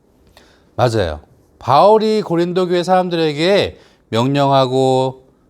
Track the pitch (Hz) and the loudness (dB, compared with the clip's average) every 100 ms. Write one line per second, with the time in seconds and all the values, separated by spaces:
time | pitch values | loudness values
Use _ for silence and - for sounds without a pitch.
0 | _ _ _ _ _ _ _ - 120 110 | _ _ _ _ _ _ _ -4 -2 0
1 | 87 73 - _ _ - - 143 190 220 | -2 -6 -14 _ _ -10 0 4 4 4
2 | 220 214 180 170 175 180 185 180 175 185 | 2 -2 -2 -2 -2 -2 -2 -2 0 0
3 | 185 170 160 147 170 196 98 - _ _ | 0 -2 -2 -2 0 0 -2 -6 _ _
4 | - 110 127 143 139 135 131 131 131 131 | -6 -2 0 0 2 2 0 0 0 0
5 | 131 131 _ _ _ | -2 -6 _ _ _